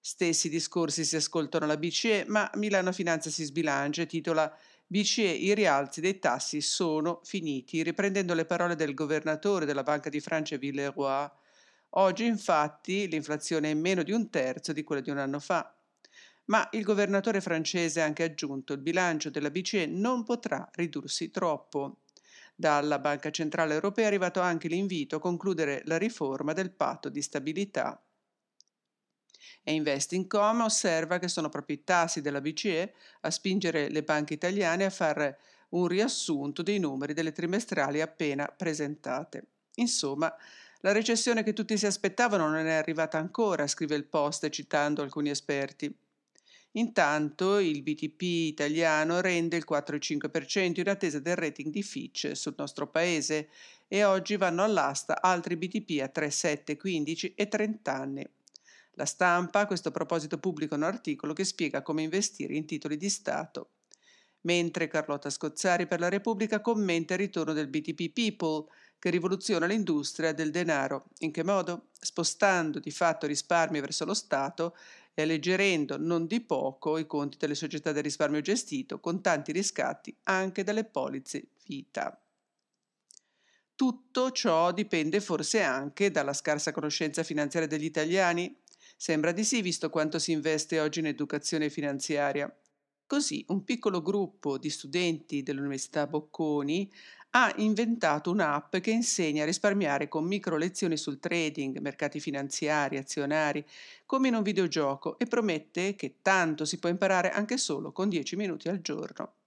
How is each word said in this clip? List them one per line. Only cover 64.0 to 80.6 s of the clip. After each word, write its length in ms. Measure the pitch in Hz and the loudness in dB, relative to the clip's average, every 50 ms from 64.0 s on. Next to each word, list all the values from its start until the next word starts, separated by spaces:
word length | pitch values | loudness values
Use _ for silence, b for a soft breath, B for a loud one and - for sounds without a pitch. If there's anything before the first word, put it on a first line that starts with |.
| b b b b b b b b | b b b b b b b b
Mentre 440 | - 170 175 175 170 170 160 170 165 | 0 2 2 4 2 0 0 -2 -2
Carlotta 440 | 156 - 156 151 - 143 143 - 143 | 0 0 -2 -2 0 -6 -4 -4 -6
Scozzari 580 | 139 - - 151 151 - - 185 175 175 175 - | -6 -4 -6 -6 -6 0 2 2 2 2 2 0
per 100 | 180 165 | 0 0
la 100 | 170 180 | 2 0
Repubblica 520 | 185 202 202 233 226 196 226 214 220 208 | 0 0 0 0 0 0 0 0 0 0
commenta 540 | 214 233 233 214 202 185 170 165 160 151 185 | 0 0 2 2 2 2 2 0 0 0 0
il 40 | 185 | 0
ritorno 340 | 202 196 - 175 160 147 | 0 -2 0 -2 -2 0
del 140 | 156 147 151 | 0 -2 -2
B 140 | 135 135 151 | 0 -2 -4
T 120 | 151 - | -4 -4
P 200 | 156 - 170 160 | -4 -4 -4 -4
People, 540 | _ 240 233 214 208 - 175 160 156 151 151 B B B B B B B | _ 0 0 0 0 0 -2 0 0 -2 -4 B B B B B B B
che 100 | - 185 | -2 0
rivoluziona 560 | 170 180 165 190 190 185 - - 202 165 160 | 0 2 2 0 -2 -2 0 0 2 2 2
l'industria 640 | 175 208 226 202 170 160 147 143 - - - 160 160 | 2 2 0 0 2 0 0 0 -4 -4 -2 -2 0
del 200 | 151 143 160 156 | 0 0 -2 -2
denaro. 540 | 147 175 170 165 - - 135 131 139 135 - - _ - | 0 0 0 2 2 2 0 -2 -4 -6 -8 -14 _ -6
In 140 | - 156 | -6 -4
che 100 | 151 165 | -2 -2
modo? 460 | 160 185 202 190 175 175 175 - - _ _ - | 0 2 2 2 0 -2 -6 -8 -10 _ _ -10
Spostando 800 | - - - - 165 - - - 208 202 185 180 165 156 147 - | -10 -6 -4 -2 -2 -2 2 4 4 6 6 4 2 0 -4 -4
di 140 | - 156 | -8 -8
fatto 340 | 143 - 180 165 160 160 151 | -2 2 2 2 2 2 -2
risparmi 540 | 147 147 143 - _ 170 170 165 151 156 147 | -2 -2 -4 0 _ 4 4 4 2 0 -4
verso 240 | 139 139 - - 160 | -4 -4 -4 -4 -2
lo 100 | 147 190 | -2 -2
Stato 600 | - - _ - 135 135 139 - - 165 170 B B B B B B B B | -4 -2 _ 0 0 0 -2 -2 -2 -4 -4 B B B B B B B B
e 100 | B - | B -2
alleggerendo 720 | 156 160 165 156 135 175 185 185 196 196 180 156 147 - 143 139 | 0 0 0 0 2 2 2 4 4 4 4 2 0 -2 -2 -2
non 300 | 151 165 170 165 165 160 | 0 0 0 0 0 0
di 120 | 214 240 | -2 -2
poco 560 | 233 - 160 131 - 135 131 - - 156 156 | 0 0 -2 0 0 -2 -4 -4 -2 -2 -2
i 100 | 160 160 156 | -2 -2 -2
conti 280 | - 147 143 143 - | -2 -2 -2 -4 -4
delle 200 | _ - 143 147 | _ -2 -2 -2
società 340 | 143 165 147 165 151 - 165 | -4 -4 -6 -6 -4 -4 -2
del 140 | 147 147 147 | -2 -2 -2
risparmio 380 | 151 131 - 156 143 151 151 | -4 0 0 0 2 2 0
gestito, 580 | 143 180 208 - - - - 131 131 - - - | 0 0 0 0 -2 -4 -6 -6 -4 -6 -10 -6
con 200 | - 170 165 185 | -4 -2 -2 0
tanti 300 | - 190 165 147 143 - | 2 2 2 2 0 -2
riscatti 640 | 151 180 202 - - - - 127 139 - - - - _ | -2 -2 -2 -2 -2 -2 -2 -2 -2 -6 -12 -18 -18 _
anche 400 | _ - 190 185 190 190 185 196 | _ 0 0 0 0 -2 -2 -2